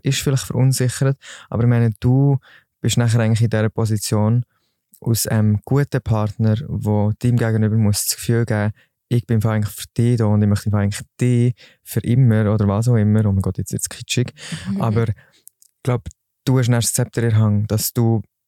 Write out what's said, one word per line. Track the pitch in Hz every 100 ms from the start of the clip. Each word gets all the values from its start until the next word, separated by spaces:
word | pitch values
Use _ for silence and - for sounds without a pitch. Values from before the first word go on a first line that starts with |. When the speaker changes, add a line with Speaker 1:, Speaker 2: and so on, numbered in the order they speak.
Speaker 1:
ist | - 135
vielleicht | - 135
verunsichert, | - - 131 131 127 - 135 135 - - -
aber | 104
ich | 120
meine, | 120 117 110
du | 123 131 143 135 _ - _ _
bist | 117 120
nachher | 120 117
eigentlich | 110 110
in | 113
dieser | 110 110
Position | - 110 107 - 107 107 120 120 _ _ _ _ -
aus | - 113 -
einem | 113 107 104
guten | - 135 143 131
Partner, | - 110 107 - 110 110 -
wo | 104 107 104 104 107
deinem | 123 123
Gegenüber | 113 110 107 110
muss | 104 101
das | - -
Gefühl | - 117
geben, | 117 107 104 - _ _ -
ich | 120 -
bin | 113
einfach | 110
eigentlich | 107 104
für | - - -
dich | 117 123
da | 107
und | 104
ich | 104
möchte | 104 -
einfach | 104
eigentlich | 101 104 - -
dich | 123 120 120 - - _
für | - 113
immer | 95 123 127 110 104
oder | 107 101
was | 101 117
auch | 117
immer. | 104 107
Oh | 107
mein | 98
Gott, | 92 -
jetzt, | -
jetzt | - -
kitschig. | - - - 127 - - 160 185
Speaker 2:
Mhm. | 196
Speaker 1:
Aber | 113 107 110
ich | 101 _ _ - _ _ _
glaub, | - 123 - - _ _
du | - 131
hast | 120
dann | 120
das | 113
Zepter | - 120 -
in | 117
der | 110
Hand, | 110 104 104
dass | 110 -
du | 123 113 113 - _